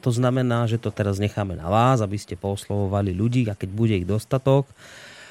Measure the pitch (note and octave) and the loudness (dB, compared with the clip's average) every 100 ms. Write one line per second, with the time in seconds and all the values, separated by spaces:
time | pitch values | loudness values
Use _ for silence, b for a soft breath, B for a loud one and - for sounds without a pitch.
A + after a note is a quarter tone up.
0 | C3+ A#2 B2+ C3 B2+ A#2 A#2 A#2 A2 - | 2 0 2 2 0 0 0 -2 -2 -2
1 | G2+ G2 G2+ - G2 E2 D#2+ G#2+ B2 C3 | -2 0 -2 -2 -6 -6 0 4 4 4
2 | G2+ G#2 - F#2 G2+ G2+ - G#2 G2 G2+ | 0 -4 -8 -8 -6 -6 -4 -4 0 0
3 | G2+ F2+ A#2 B2+ A2 G2+ F#2+ G2+ A2+ G2 | 0 0 0 0 -2 -4 -6 0 2 2
4 | F2 G#2+ - C3+ C3+ C#3 C#3 - B B | 0 -4 -2 -2 2 2 0 -10 B B
5 | B B B | B B B